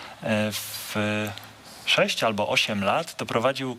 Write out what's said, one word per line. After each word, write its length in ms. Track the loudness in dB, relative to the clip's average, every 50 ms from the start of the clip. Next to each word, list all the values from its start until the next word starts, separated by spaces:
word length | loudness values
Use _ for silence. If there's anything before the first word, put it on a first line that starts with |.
| -14 -14 -14 -8 -2 0 2 2 2 0 -2
w 420 | -4 -6 -8 -8 -10 -8 -6 -2 0 0 0 0 0 -2 -4 -6 -8 -14 -16 -18 -20 -20 -20 -18 -12 0
sześć 360 | 2 4 4 4 4 2 2 2
albo 240 | 2 2 2 0 2
osiem 360 | 2 2 2 2 0 0 2
lat 300 | 2 2 2 0 -2 -6 -8
doprowadził 580 | -6 0 0 2 2 2 2 2 -4 -6 -6